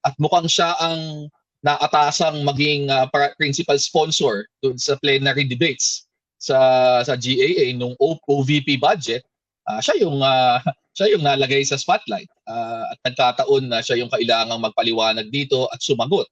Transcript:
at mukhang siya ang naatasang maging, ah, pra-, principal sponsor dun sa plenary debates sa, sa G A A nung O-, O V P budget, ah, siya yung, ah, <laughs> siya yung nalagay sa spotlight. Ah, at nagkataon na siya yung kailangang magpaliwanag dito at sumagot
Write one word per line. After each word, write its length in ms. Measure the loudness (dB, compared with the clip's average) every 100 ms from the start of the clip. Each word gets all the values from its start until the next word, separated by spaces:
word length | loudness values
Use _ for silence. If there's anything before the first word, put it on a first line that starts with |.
| -4
at 80 | -2
mukhang 320 | 2 2 2
siya 280 | 0 0 0
ang 480 | -2 -4 -8 -12 -14 _ _ _
naatasang 800 | -2 0 2 4 2 2 -2 0 -2
maging, 400 | 0 0 0 0
ah, 200 | 0 2
pra-, 240 | 2 0 0
principal 400 | -4 -2 0 0
sponsor 720 | 2 0 0 0 0 -2 -8 _
dun 160 | -4 -2
sa 160 | -4 -2
plenary 400 | 0 2 0 0
debates 640 | -2 0 -2 0 -4 -4 _ _ _ _
sa, 160 | 0 4 4 6 4 4
sa 160 | 0 -4
G 160 | -2 0
A 140 | 2
A 140 | 2 0 0
nung 200 | -6 0
O-, 220 | 0 0 -2
O 80 | 0 2
V 160 | 0
P 160 | 0 0
budget, 480 | 2 0 -2 -8 _ _ _ _ -10
ah, 160 | -4
siya 240 | -2 2 0
yung, 160 | 2
ah, 400 | 2 4 4 2 -2 -8
<laughs> 180 | _ -2
siya 200 | 0 2
yung 80 | 2
nalagay 400 | 0 0 0 0
sa 80 | -4
spotlight. 560 | 0 -2 -2 -10 -10 _ -12
Ah, 480 | -8 -6 -8 -10 -6
at 40 | -6
nagkataon 560 | 0 0 0 2 2 2
na 160 | -4
siya 160 | -2 -2
yung 120 | -2
kailangang 520 | -2 0 0 0 -4
magpaliwanag 640 | -4 -2 -2 0 0 -2 -6
dito 400 | -6 -2 -2 -2
at 160 | -6
sumagot 440 | -4 -2 0 0 -2